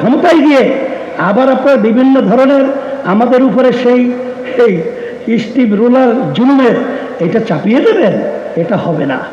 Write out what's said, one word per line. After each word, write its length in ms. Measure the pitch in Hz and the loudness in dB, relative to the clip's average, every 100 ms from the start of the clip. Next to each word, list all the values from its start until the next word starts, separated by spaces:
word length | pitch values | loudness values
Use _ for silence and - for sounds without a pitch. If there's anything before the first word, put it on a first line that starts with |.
ক্ষমতায় 400 | 196 294 339 330 294 | 0 2 2 4 4
গিয়ে 160 | 277 214 - - - - - 175 | 4 2 0 -4 -8 -10 -6 -2
আবার 180 | 208 262 240 | 0 2 2
আপনারা 200 | 277 262 214 | 2 2 2
বিভিন্ন 280 | 233 262 269 196 | 2 4 2 2
ধরনের 340 | 240 269 277 269 - - - - | 2 2 2 0 -4 -6 -6 -2
আমাদের 280 | 202 240 254 262 | 0 2 2 2
উপরে 220 | 208 254 240 | 2 2 2
সেই, 200 | 247 247 247 - - - - | 2 2 0 -4 -8 -10 -6
সেই 180 | 247 233 170 - - - - - 233 | 0 0 0 -4 -8 -10 -10 -4 -4
স্টিম 280 | - 277 240 202 | -2 0 0 2
রুলার 300 | 240 254 254 233 156 147 | 2 4 2 0 -2 0
জুলুমের 400 | 254 277 247 175 - - - - 170 | 2 4 2 0 -4 -8 -10 -6 -2
এটা 140 | 214 - | -2 -2
চাপিয়ে 320 | 156 190 254 453 | -2 0 2 2
দেবেন, 280 | 392 214 123 - - - - | 2 0 0 -4 -8 -8 -6
এটা 140 | 170 196 | -2 -2
হবে 200 | - 151 139 | -2 -4 -4
না। 60 | 127 - | -6 -8